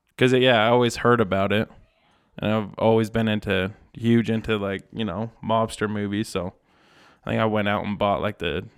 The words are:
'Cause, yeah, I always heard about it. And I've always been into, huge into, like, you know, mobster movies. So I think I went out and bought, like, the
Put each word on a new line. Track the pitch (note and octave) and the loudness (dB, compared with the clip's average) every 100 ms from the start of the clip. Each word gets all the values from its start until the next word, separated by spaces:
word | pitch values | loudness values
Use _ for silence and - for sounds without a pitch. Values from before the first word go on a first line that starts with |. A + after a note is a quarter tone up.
| _ - | _ 0
'Cause, | B2+ | 2
yeah, | B2+ B2+ A#2 G#2+ | 4 4 4 4
I | |
always | B2 A#2+ - | 4 2 2
heard | A#2+ A#2+ | 2 4
about | G2+ F#2+ G2 | 2 0 0
it. | G2+ - - _ _ _ _ _ - | 0 -2 -8 _ _ _ _ _ -6
And | G#2 | -2
I've | A2 G#2 - | -2 -4 0
always | A2+ A2+ A2 | 2 4 2
been | A2+ A2+ | 0 0
into, | G#2+ G#2 F#2 F#2+ - _ | -2 -2 -2 -2 -6 _
huge | - A#2 A#2 G#2 | -4 2 2 2
into, | A2+ A2 G#2+ | -2 -2 -2
like, | G2 G2 - | -2 -6 -8
you | - A2 | -8 -6
know, | F2 A#2 - | -6 -8 -8
mobster | A#2 A2+ A2+ - G#2+ | -2 0 -2 -2 -4
movies. | G#2 G#2 G2+ A2 | -4 -4 -4 -4
So | F#2 F2+ - _ _ _ _ - _ - | -6 -6 -10 _ _ _ _ -20 _ -6
I | |
think | A2+ | -2
I | A2 | 0
went | G#2+ G2+ | 0 0
out | G2+ F#2 | -2 -2
and | G2+ | -2
bought, | G2+ F2+ | 0 0
like, | F#2 G#2 | -2 -6
the | E2 D2+ A2 | -6 -6 -8